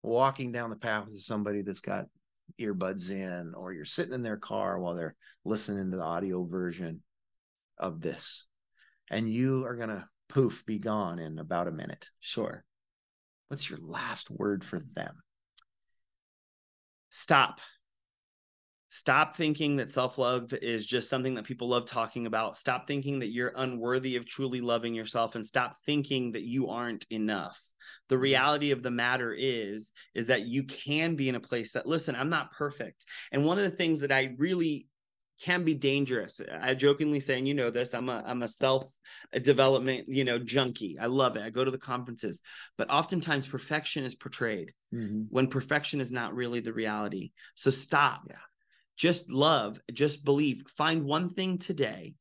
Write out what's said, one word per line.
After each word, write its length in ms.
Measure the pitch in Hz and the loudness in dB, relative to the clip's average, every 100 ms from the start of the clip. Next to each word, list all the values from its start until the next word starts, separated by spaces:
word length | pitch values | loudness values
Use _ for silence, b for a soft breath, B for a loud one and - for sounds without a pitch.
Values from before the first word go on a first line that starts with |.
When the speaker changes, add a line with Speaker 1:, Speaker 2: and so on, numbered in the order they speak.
Speaker 1:
walking 500 | 110 117 135 131 127 | 2 4 4 2 -4
down 180 | 120 117 | -4 -6
the 60 | 107 | -4
path 300 | 117 107 101 | -2 -2 -2
with 140 | 101 | -10
somebody 400 | - 107 104 104 | -4 -2 0 -2
that's 180 | 98 95 | -2 -6
got 260 | - 98 - _ _ _ _ - | -4 -4 -6 _ _ _ _ -8
earbuds 500 | 113 95 92 98 90 | -4 -2 -2 -2 -4
in, 420 | 98 95 87 85 | -4 -4 -6 -8
or 180 | - 90 | -10 -10
you're 120 | 87 | -10
sitting 300 | 76 - 170 | -6 -4 -2
in 80 | 127 | -4
their 140 | 117 107 | -4 -6
car 420 | - 104 98 90 | -4 -2 -2 -2
while 160 | 90 | -2
they're 220 | 87 82 - b b | -4 -6 -8 b b
listening 460 | - 107 - 101 95 | -4 -2 0 -2 -2
to 60 | 92 | -2
the 60 | |
audio 400 | 82 85 95 90 | -2 -2 -2 -2
version 580 | 90 92 90 85 85 82 _ _ _ _ _ _ _ _ | -2 -2 -2 -4 -8 -8 _ _ _ _ _ _ _ _
of 220 | 92 82 | -6 -4
this. 460 | 82 - - - - _ _ b b b b | -6 -4 -6 -8 -12 _ _ b b b b
And 180 | 107 113 | -2 0
you 360 | 113 131 131 127 | 2 2 2 0
are 80 | 123 | -4
gonna 320 | 113 104 - _ _ | -4 -6 -10 _ _
poof, 360 | - 123 - - | 2 2 2 -4
be 120 | 107 | -4
gone 400 | 110 107 95 85 | 0 0 0 -4
in 200 | 80 78 | -6 -8
about 300 | 78 87 87 | -4 -2 0
a 40 | |
minute. 360 | 80 - - - _ | -4 -8 -10 -14 _
Speaker 2:
Sure. 440 | - - 107 - _ _ _ _ _ _ _ _ _ | -8 -4 -4 -6 _ _ _ _ _ _ _ _ _
Speaker 1:
What's 200 | 143 - | -8 -6
your 100 | - | -8
last 500 | 82 80 - - - | -10 -6 -4 -4 -6
word 340 | - 104 101 | -2 0 0
for 140 | - 90 | -2 -8
them? 440 | 73 - 50 - _ _ _ - - _ _ _ _ _ _ _ _ _ _ _ _ _ _ | -6 -8 -8 -10 _ _ _ -14 -14 _ _ _ _ _ _ _ _ _ _ _ _ _ _
Speaker 2:
Stop. 500 | - - 147 123 - - - _ _ _ _ _ _ _ _ _ _ _ | -4 6 6 6 2 -18 -20 _ _ _ _ _ _ _ _ _ _ _
Stop 460 | - - 135 156 - | -4 4 6 6 2
thinking 400 | 160 147 151 143 | 0 2 2 2
that 160 | 117 | 0
self-love 600 | - 127 - 123 127 120 | 0 0 2 2 2 -2
is 320 | 127 117 117 107 | -4 -2 -2 0
just 240 | 123 113 | -2 0
something 240 | 131 127 | -2 -2
that 100 | 123 | -4
people 240 | 104 127 123 | -6 -6 0
love 160 | 123 | 0
talking 420 | 117 120 113 123 117 | 0 -4 -2 -4 -4
about. 300 | 110 110 - | -2 -2 -2
Stop 300 | - 127 - | -2 -2 -2
thinking 320 | 143 135 139 | -4 -2 -2
that 120 | 113 | -2
you're 200 | 117 123 123 | -2 -2 -2
unworthy 600 | 131 123 117 127 131 123 | -4 -2 0 0 0 -4
of 80 | 117 | -6
truly 340 | - 135 127 | -4 -4 -2
loving 340 | 120 117 117 | 0 0 0
yourself, 400 | 113 110 120 113 | -4 -4 0 0
and 100 | 117 | -2
stop 300 | 107 135 123 - | -2 0 0 -4
thinking 480 | - 147 139 135 123 | -2 0 2 0 -2
that 100 | 110 | -4
you 260 | 104 127 120 | -2 -2 0
aren't 360 | 113 120 110 - | -2 -4 -6 -6
enough. 500 | 113 107 104 85 - - _ B B _ | -2 0 -2 -4 -12 -20 _ B B _
The 60 | |
Speaker 1:
Mm-hmm. 80 | 131 | 2
Speaker 2:
reality 480 | 135 131 135 147 143 | 4 4 4 2 2
of 120 | 131 | 0
the 80 | 123 | 0
matter 440 | 120 120 127 120 82 | 0 0 0 -2 -2
is, 560 | 135 120 101 107 107 - B | -2 -2 -4 -8 -10 -18 B
is 140 | - 117 | -6 2
that 180 | 123 117 | 2 2
you 180 | 131 | -2
can 520 | 135 - 135 147 165 156 | -2 -6 -2 0 2 0
be 120 | 135 | 0
in 60 | |
a 60 | 123 | -2
place 320 | - 120 110 | -2 -4 -2
that, 140 | - - | -6 -2
listen, 280 | 160 160 | -2 0
I'm 160 | 123 143 | -2 0
not 220 | 165 135 | 0 -2
perfect. 520 | - 147 139 107 - - B B | -6 -6 -6 -12 -12 -16 B B
And 120 | 135 | 2
one 140 | 151 185 | 4 4
of 60 | |
the 60 | 196 | 2
things 300 | 180 170 156 | 2 2 2
that 120 | 143 | 4
I 220 | 135 131 123 | 4 2 2
really 480 | 160 180 165 147 - _ _ _ _ _ | 2 4 2 0 -6 _ _ _ _ _
can 220 | - 180 | 0 2
be 100 | 165 | 4
dangerous, 640 | 147 139 139 135 123 98 - - 78 | 4 4 4 2 0 -2 -8 -8 -4
I 120 | 123 | 0
jokingly 440 | 131 143 143 151 147 | 6 6 6 4 2
say, 180 | 135 127 | 2 0
and 120 | 131 | 2
you 60 | |
know 160 | 143 120 | 2 2
this, 240 | 120 120 | 2 -2
I'm 140 | 120 123 | -2 -2
a, 140 | 117 | -4
I'm 180 | - 123 | -4 -4
a 60 | 117 | -4
self-development, 1600 | - 135 131 135 - - - - - 127 131 135 135 131 127 - | 0 4 2 0 -16 -20 -20 -6 0 4 8 8 6 4 -2 -2
you 140 | 135 | 0
know, 160 | 127 120 | 2 0
junkie. 580 | 123 127 127 - 101 82 | 0 2 2 -2 -8 -4
I 60 | 117 | 0
love 300 | 131 131 110 | 4 4 2
it. 60 | |
I 80 | 110 | -6
go 140 | 113 | 0
to 60 | 131 | 0
the 60 | 131 | 0
conferences, 600 | - 123 123 117 110 - B B B - | -4 -6 -6 -6 -6 -6 B B B -6
but 100 | - | 0
oftentimes 540 | 143 165 180 151 143 135 | 2 2 -2 0 0 0
perfection 580 | 135 - 151 151 156 | -8 -2 -2 -2 -4
is 100 | 131 | -4
portrayed 580 | - - - 117 104 82 _ _ | -6 -12 -4 -2 -2 -6 _ _
Speaker 1:
Mm-hmm. 280 | 117 107 107 107 | -6 -2 -4 0
Speaker 2:
when 180 | 127 131 | 2 2
perfection 520 | 131 123 147 147 147 | 2 0 0 0 -2
is 120 | 123 | -2
not 240 | 127 117 123 | -4 -4 -4
really 240 | 120 120 | -2 -2
the 120 | 113 | -2
reality. 600 | 113 110 107 104 98 - _ B - | -2 -2 0 -2 -4 -8 _ B 0
So 140 | - | 2
stop. 500 | 135 - 147 143 - - | 2 4 6 4 2 -12
Speaker 1:
Yeah. 60 | - - _ _ _ _ - | -20 -20 _ _ _ _ 2
Speaker 2:
Just 320 | 165 170 - | 4 4 0
love, 520 | 131 147 151 107 107 - | 4 6 6 2 -6 -10
just 320 | 120 147 147 | 2 2 2
believe. 380 | - 139 151 123 - - | 2 4 4 0 -8 -2
Find 280 | 151 165 | 2 2
one 240 | 143 151 175 | 2 2 2
thing 300 | 175 185 180 | 0 0 0
today 560 | - 165 123 101 85 - | -2 0 0 -2 -12 -16